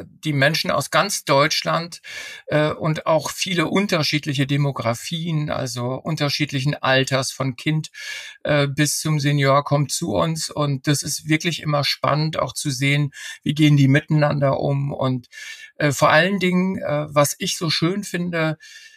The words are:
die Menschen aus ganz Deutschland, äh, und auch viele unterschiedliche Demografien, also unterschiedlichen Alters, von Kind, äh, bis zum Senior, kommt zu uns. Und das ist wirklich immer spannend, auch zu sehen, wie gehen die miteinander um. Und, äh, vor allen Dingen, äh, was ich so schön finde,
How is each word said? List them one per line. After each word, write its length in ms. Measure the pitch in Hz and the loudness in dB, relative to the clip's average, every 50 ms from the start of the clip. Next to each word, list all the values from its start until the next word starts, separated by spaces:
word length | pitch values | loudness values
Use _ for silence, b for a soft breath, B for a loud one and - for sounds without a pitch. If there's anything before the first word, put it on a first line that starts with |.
| - | -10
die 260 | - - _ - 156 | -18 -14 _ -4 -2
Menschen 400 | 147 139 135 151 165 - - 175 | 0 2 2 2 2 0 0 -2
aus 180 | - - 139 - | -2 -2 -2 0
ganz 360 | - 151 175 202 - - - | 0 0 0 0 -2 -4 -2
Deutschland, 760 | - 143 139 147 156 - - - 170 160 165 165 175 - B B B B B B B B B B | 2 2 4 4 2 0 -2 -2 -2 -2 -2 -2 -6 -12 B B B B B B B B B B
äh, 240 | - 151 151 151 151 | -2 0 2 2 0
und 340 | 151 - - 160 156 160 - | -2 -2 -2 -2 -2 0 0
auch 240 | - 160 151 - - | 2 2 2 2 -2
viele 380 | - - - 190 185 175 160 | -6 -6 -4 -2 0 0 0
unterschiedliche 800 | 151 - 185 202 202 185 160 147 - - 147 - 151 135 131 143 | 2 2 0 2 2 2 0 2 0 0 -2 -2 -2 0 0 0
Demografien, 1000 | 135 143 143 147 143 127 - 117 117 117 - - - 170 165 165 175 160 151 151 151 | 2 2 2 2 0 0 -2 -2 -2 -2 -2 -4 -8 -8 -6 -4 -2 -2 -2 -2 -2
also 460 | - - 135 123 117 123 120 123 131 | -2 -4 -4 -4 -4 -4 -4 -4 -4
unterschiedlichen 800 | - - 160 156 151 147 143 - - 151 - - 135 127 147 143 | -6 -6 -6 -4 -2 -2 -2 -2 -2 -2 -2 -2 -2 -2 -2 -2
Alters, 560 | - - 131 131 131 135 - 135 131 131 - | 0 2 2 2 2 2 2 0 -2 -2 -2
von 260 | - - 139 135 120 | -4 -4 -4 -4 -4
Kind, 320 | - - 156 156 156 156 B B B B B B B B B B B - | -4 -2 -2 0 0 -2 B B B B B B B B B B B -2
äh, 240 | - 147 143 143 | 0 2 2 2
bis 320 | 143 135 151 151 147 - - | 0 0 0 0 0 0 -2
zum 200 | - 156 156 147 | -2 0 0 2
Senior, 460 | 135 147 147 147 139 139 135 143 143 | 2 2 2 4 4 4 4 4 2
kommt 260 | - 143 147 143 - | 2 2 2 2 0
zu 220 | - - 170 160 104 | -2 -4 -2 0 0
uns. 360 | 92 165 160 160 160 - - | 2 2 0 0 -2 -6 -6
Und 380 | - - 147 143 139 135 - | -4 -2 -2 -2 -2 -2 0
das 160 | 151 143 139 - | 0 0 0 -2
ist 240 | 156 - - - | -4 -6 -6 -2
wirklich 340 | 151 156 151 - 175 156 - | 0 0 0 0 -2 -4 -4
immer 220 | - 151 147 143 139 | -2 -2 0 0 0
spannend, 560 | - - - - 131 139 151 156 156 165 - | -2 -2 0 0 0 2 2 0 0 -2 -2
auch 140 | - 131 - | -2 -4 -4
zu 160 | - - 147 | -6 -6 -4
sehen, 420 | 135 123 139 139 143 147 147 139 B B B B B B - | -2 0 0 2 2 2 0 -2 B B B B B B -4
wie 100 | - 151 | -2 2
gehen 220 | 151 156 151 151 | 4 6 6 8
die 140 | 143 139 135 | 8 8 6
miteinander 720 | 135 143 - - 156 151 147 151 156 143 139 139 139 - | 6 4 4 2 2 2 2 2 2 2 2 2 2 0
um. 320 | - 143 143 139 139 143 - | 0 0 0 0 -2 -4 -4
Und, 340 | - 131 131 127 127 - B B B B B B B B B B | -2 -2 -2 -2 -4 -6 B B B B B B B B B B
äh, 160 | - 151 147 | -2 -2 0
vor 180 | 131 - 151 151 | 2 2 2 4
allen 300 | - 156 170 190 202 190 | 4 4 4 2 2 0
Dingen, 380 | 180 180 180 180 185 190 190 | 0 2 2 2 2 0 -2
äh, 300 | - - - 147 147 151 151 | -4 -4 -4 -4 -4 -4 0
was 260 | 143 147 147 - - | 2 2 2 2 0
ich 200 | - 202 180 - | -4 -6 -6 -4
so 120 | - 180 156 | -4 -2 -2
schön 340 | - - 165 165 190 208 196 | 0 0 0 0 0 -2 -6
finde, 520 | - - 175 175 180 170 165 160 160 151 B B B B B B B B | -6 -6 -6 -4 -4 -2 -2 0 -2 -2 B B B B B B B B